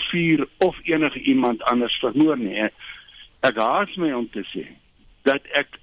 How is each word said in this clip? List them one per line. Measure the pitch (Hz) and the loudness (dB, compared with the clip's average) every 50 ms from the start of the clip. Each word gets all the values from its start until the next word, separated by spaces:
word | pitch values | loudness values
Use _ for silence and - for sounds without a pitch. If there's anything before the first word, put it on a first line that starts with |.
| - - | -8 -4
vier | - 175 170 165 156 147 135 - _ _ | -2 0 2 2 2 2 0 -4 _ _
of | 185 180 165 - - | 0 2 2 -2 -4
enige | 170 160 156 156 143 - 131 | -2 0 0 0 -2 -2 -2
iemand | 120 139 135 131 127 123 117 113 - | 0 2 2 4 2 2 0 0 0
anders | 123 120 123 120 117 - - | 0 2 2 0 0 -2 -2
vermoor | - 123 117 139 156 156 151 131 | -2 -2 2 4 4 4 4 0
nie. | 117 95 101 104 107 104 - _ - - - - - - - - - - _ _ | -2 -4 -2 -2 -2 -4 -4 _ -18 -20 -20 -20 -20 -20 -20 -20 -20 -20 _ _
Ek | - 131 110 | 0 0 2
haas | 110 110 117 143 180 202 190 - | 2 0 2 2 0 -2 -2 -4
my | 185 170 156 135 | -4 -2 -2 -2
om | 123 117 110 | -2 -4 -6
te | - 107 98 - - | -8 -10 -10 -8 -10
sê | 95 80 - - - _ _ _ _ _ - _ _ _ | -12 -12 -12 -16 -20 _ _ _ _ _ -20 _ _ _
dat | 135 135 139 - - - | 0 0 0 -4 -4 -2
ek | 143 139 - - - | -2 -2 -2 -10 -20